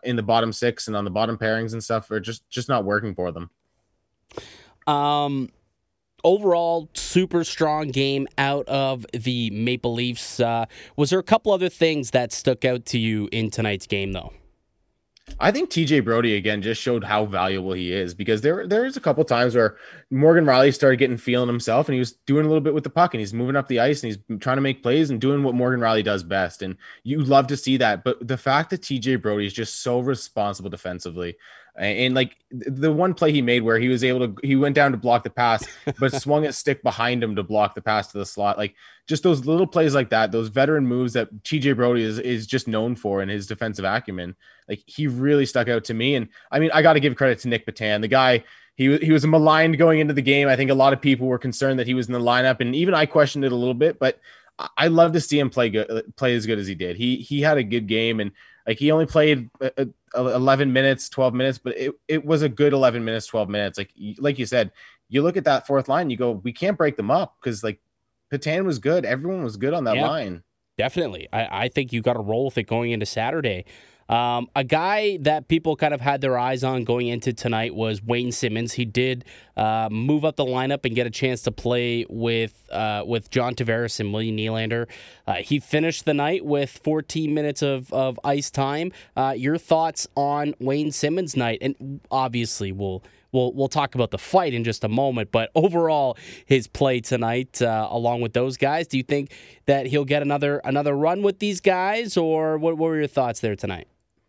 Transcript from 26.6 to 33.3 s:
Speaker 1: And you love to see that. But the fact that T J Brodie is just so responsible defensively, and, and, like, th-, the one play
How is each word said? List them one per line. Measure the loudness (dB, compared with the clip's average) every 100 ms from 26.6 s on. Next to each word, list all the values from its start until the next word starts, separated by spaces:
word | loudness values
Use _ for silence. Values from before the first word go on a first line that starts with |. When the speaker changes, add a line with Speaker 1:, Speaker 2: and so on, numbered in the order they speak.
Speaker 1:
And | -10 -10 -16 -14
you | -6 -2
love | 4 4 4
to | -2
see | 0 2
that. | 2 2
But | -2 -4 -4
the | -4
fact | 0 0 0
that | -6
T | -4 -4
J | 0 0
Brodie | 0 -2 -2
is |
just | -4 -8 -6
so | -2 0
responsible | 0 -4 -6 -4 -4 -4 -10
defensively, | -10 -10 -10 -10 -8 -8 -10 -20 -20 -20 -6
and, | -2 0
and, | 2
like, | 2 0 -4 _
th-, | -12 -8
the | -2 0
one | 2 0
play | 2 2